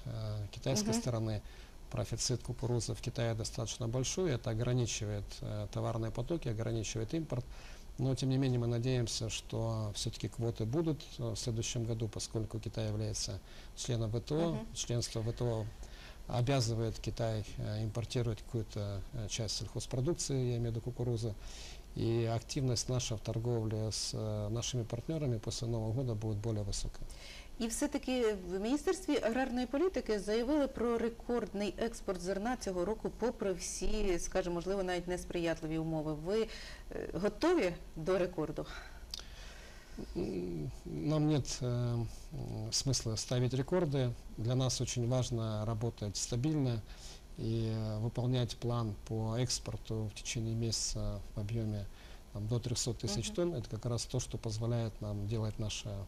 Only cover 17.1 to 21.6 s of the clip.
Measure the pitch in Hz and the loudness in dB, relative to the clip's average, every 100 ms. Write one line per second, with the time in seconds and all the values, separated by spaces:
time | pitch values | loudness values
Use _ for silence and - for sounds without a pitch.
17.1 | 107 113 110 101 - 113 107 110 117 107 | 0 0 0 -2 -4 -2 0 0 -2 0
18.1 | 127 117 107 - 117 110 107 101 98 - | 0 2 0 -2 -2 -2 -2 -2 -2 -4
19.1 | 127 104 - 107 - 107 117 - 127 135 | -4 -2 0 0 0 -2 -4 -2 0 2
20.1 | 170 - 135 123 117 117 113 123 117 123 | 2 2 2 2 2 2 0 -2 -2 0
21.1 | 117 113 104 - - | 2 0 -4 -8 -10